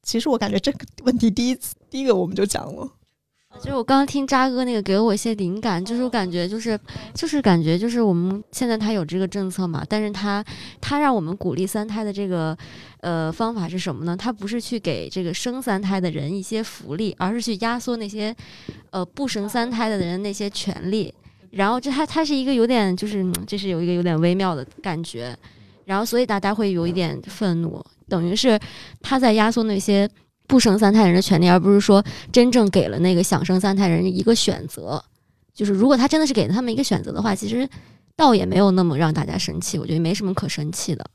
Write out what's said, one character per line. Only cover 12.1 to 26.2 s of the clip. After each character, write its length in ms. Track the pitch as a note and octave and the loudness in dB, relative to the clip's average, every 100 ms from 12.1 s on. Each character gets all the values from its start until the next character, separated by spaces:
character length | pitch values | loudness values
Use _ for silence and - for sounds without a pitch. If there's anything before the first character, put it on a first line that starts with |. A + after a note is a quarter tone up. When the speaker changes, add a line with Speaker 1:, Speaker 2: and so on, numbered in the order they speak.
Speaker 2:
这 160 | G3 G3 | -6 -4
个， 260 | F3+ D#3+ D#3+ - - - - | -2 -4 -6 -12 -20 -20 -10
呃， 320 | F3 E3 D#3+ | -6 -4 -4
方 220 | D#3+ A3+ | -4 -4
法 120 | A3+ E3 | -4 -6
是 120 | F3+ | -6
什 140 | F3 | -6
么 120 | A#2+ | -6
呢？ 100 | E3 | -6
他 160 | F3+ A3+ | -4 -6
不 160 | G#3+ G3+ | -6 -6
是 140 | A#3 | -6
去 180 | - A#3 | -6 -6
给 300 | F3 A2 D#2+ | -4 -6 -6
这 160 | F#3 | -6
个 80 | E3+ | -6
生 280 | F3 B3 B3+ | -4 -6 -6
三 200 | B3+ G3 | -4 -2
胎 180 | G3 F#3+ | -2 -2
的 120 | F3+ | -2
人 200 | D#3 C#3 | -4 -6
一 120 | G3 | -8
些 200 | F#3 A3 | -6 -6
福 340 | A3 - - D#3 | -6 -12 -10 -6
利， 200 | G#3+ - | -6 -4
而 140 | F#3 | -4
是 80 | A#3 | -2
去 160 | A#3 G3 | -4 -4
压 160 | A3+ A#3+ | -4 -4
缩 160 | B3+ A#3 | -4 -6
那 100 | G#3 | -8
些， 300 | G#3+ G#3+ A#3 - - - - _ | -6 -8 -8 -18 -18 -18 -18 _
呃， 120 | F#3+ | -8
不 240 | F3 - C4+ | -8 -6 -6
生 220 | G#3+ G3+ | -4 -4
三 220 | A#3+ A#3 | -2 -2
胎 180 | A#3 A3 | -2 -2
的 80 | G#3 | -2
人 260 | F3 F3+ | -2 -4
那 80 | G3+ | -6
些 200 | G3 G3+ | -6 -6
权 400 | - F#3+ F3 E3 | -4 -6 -6 -4
利。 220 | G#3+ - _ - _ _ | -2 -4 _ -20 _ _
然 200 | F#3 G3 | -2 0
后 100 | B3 | 0
这 100 | C#4 | -2
他， 140 | C4+ | -2
他 180 | D4+ D#4+ | -2 -2
是 120 | D#4 C#4 | 0 0
一 80 | |
个 80 | C4 | 0
有 140 | B3+ A#3 | 2 4
点， 280 | B3 G3 | 4 2
就 140 | F#3 G#3 | 0 -4
是， 140 | G#3 | -2
嗯， 100 | F#3 F3 G3+ | -2 -4 -6
这 100 | G3+ | -6
是 120 | G3 | -4
有 120 | E3 | -2
一 60 | F3 | 0
个 60 | |
有 80 | F3 | 0
点 180 | F3 D#3+ | 0 2
微 140 | E3+ | 2
妙 200 | F#3 F#3+ | 2 0
的 100 | D3+ C3 - | -4 -8 -10
感 200 | G3+ D#3+ | -8 -8
觉。 320 | E3 A#2 A#2+ A#2+ - _ - _ - | -8 -10 -12 -14 -20 _ -20 _ -4
然 120 | G3 | -4
后 60 | |
所 160 | A3+ A#3+ | 0 0